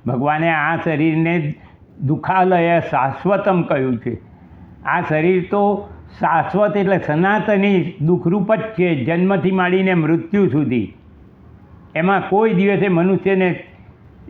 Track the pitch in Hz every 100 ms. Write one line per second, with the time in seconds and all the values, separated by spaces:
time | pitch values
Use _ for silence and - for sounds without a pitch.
0 | 123 123 143 156 170 160 151 165 170 147
1 | 160 160 165 170 147 - - - - -
2 | 135 151 - 185 185 180 170 170 - 139
3 | 135 120 180 196 208 180 156 147 131 120
4 | 120 110 - - - - - - - 165
5 | 170 156 170 185 180 202 202 202 - -
6 | - - 165 160 143 185 208 202 190 180
7 | - 151 190 208 - 202 202 190 160 -
8 | 151 180 175 202 202 220 - - 175 151
9 | 117 170 185 196 175 190 180 185 185 180
10 | 156 165 170 202 180 139 131 120 95 -
11 | - - - - - - - - - 156
12 | 180 196 - 196 226 180 196 190 202 170
13 | 185 180 190 190 185 156 - - - -
14 | - -